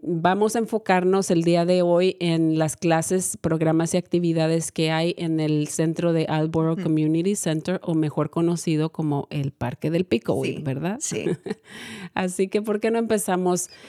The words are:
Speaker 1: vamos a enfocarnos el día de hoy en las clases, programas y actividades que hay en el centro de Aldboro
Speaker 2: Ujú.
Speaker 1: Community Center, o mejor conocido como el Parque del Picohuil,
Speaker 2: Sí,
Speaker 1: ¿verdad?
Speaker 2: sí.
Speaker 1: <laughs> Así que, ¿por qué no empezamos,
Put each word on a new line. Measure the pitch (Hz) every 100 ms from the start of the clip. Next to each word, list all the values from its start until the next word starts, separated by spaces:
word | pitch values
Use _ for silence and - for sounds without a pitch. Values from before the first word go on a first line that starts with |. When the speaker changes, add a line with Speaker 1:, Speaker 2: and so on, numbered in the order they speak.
Speaker 1:
vamos | 160 170 175 202 214 233
a |
enfocarnos | 220 214 - 185 185 196 196
el | 170
día | 170 170 175
de | 180
hoy | 175 175 185 -
en | 170 165 160 156
las | 156 -
clases, | 170 160 - 185 - -
programas | 160 160 160 160 165
y | 180
actividades | - 175 175 160 160 165 160
que | - 156
hay | 160 175 -
en | 165 160
el | 156 151 151
centro | - 160 160 170
de | 165 156
Aldboro | 156 160 160 160
Speaker 2:
Ujú. | 160
Speaker 1:
Community | 165 156 156 165 190 208
Center, | 170 156 180 185
o | 180 160
mejor | 151 151 147
conocido | - 170 170 175 151 156
como | - 151 143 -
el | 151 135
Parque | - 123 - 151
del | 170 185
Picohuil, | 233 - 131 - 139
Speaker 2:
Sí, |
Speaker 1:
¿verdad? | 147 135 170 247
Speaker 2:
sí. | - 110 -
Speaker 1:
<laughs> | 254 - - - - - 214 180
Así | - 185 180 190
que, | 208
¿por | 214 208
qué | 220
no | 233
empezamos, | 226 214 202 180 180 180 - -